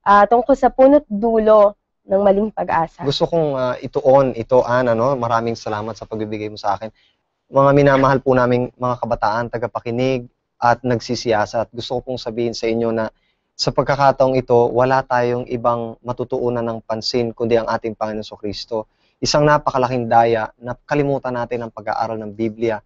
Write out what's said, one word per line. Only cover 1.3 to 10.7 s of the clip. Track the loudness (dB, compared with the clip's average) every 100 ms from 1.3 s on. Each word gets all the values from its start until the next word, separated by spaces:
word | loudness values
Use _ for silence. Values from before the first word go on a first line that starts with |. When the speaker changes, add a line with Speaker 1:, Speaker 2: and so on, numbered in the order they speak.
| 2 4 6 4 0 _ _
Speaker 1:
ng | -2 2
maling | 2 2 -2
pag-asa? | -6 -4 -2 -2 _
Speaker 2:
Gusto | -6 -2 -2
kong, | 0 -2
ah, | -2 -4 -4
ituon | -6 -2 4 4 4
ito, | -2 0 0
Ann, | 2 0 2
ano? | 2 0
Maraming | 0 0 -2 -2 -6
salamat | -6 -6 -6
sa | -12 -12
pagbibigay | -10 -8 -8 -10
mo | -6
sa | -4 -4
akin. | -8 _ _ _ _ _ _
Mga | 2 4
minamahal | 6 4 4 2 2
po | 2
naming | 2 2 0 -2 _
mga | -6 -4
kabataan, | -4 -2 -2 -2 -6
tagapakinig, | -6 -8 -8 -6 -2 -2 -2 -8 _ _ _
at | 0